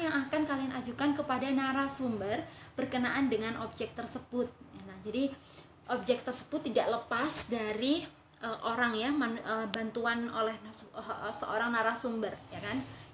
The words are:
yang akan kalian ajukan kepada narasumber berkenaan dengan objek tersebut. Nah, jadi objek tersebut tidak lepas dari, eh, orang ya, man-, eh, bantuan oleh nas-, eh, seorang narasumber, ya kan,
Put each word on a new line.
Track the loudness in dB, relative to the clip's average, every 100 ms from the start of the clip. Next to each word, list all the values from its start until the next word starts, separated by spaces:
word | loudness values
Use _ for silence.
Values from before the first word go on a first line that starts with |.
yang | 2 2 2
akan | 2 2
kalian | 0 0 -2
ajukan | -4 2 2
kepada | 2 2 0 2
narasumber | 2 2 2 0 0 0 0 0 -2 -4 -12 -10
berkenaan | -4 0 2 2 4 4
dengan | 2 0 -2
objek | -6 -6 -6 -6
tersebut. | -6 -8 -2 0 0 -4 -18 -16
Nah, | -14 -10 -4
jadi | 0 0 -2 -14 -20 -20 -14 -4
objek | 0 2 2 0
tersebut | -6 -4 -4 0
tidak | 2 4
lepas | 2 0 0 6 6 6
dari, | 0 -2 0 2 2 0 -12 -20 -10
eh, | -6 -4 -2
orang | 2 2 2
ya, | 2 2
man-, | 2 0
eh, | -2 -2 0
bantuan | -2 -2 0 0 0 0
oleh | 0 0 -2 -10
nas-, | -14 -12
eh, | -10 -8 -6 -6
seorang | -4 -2 0 2
narasumber, | 2 2 2 0 0 -2 -4 -10
ya | -8
kan, | -4 -4 -6 -12 -16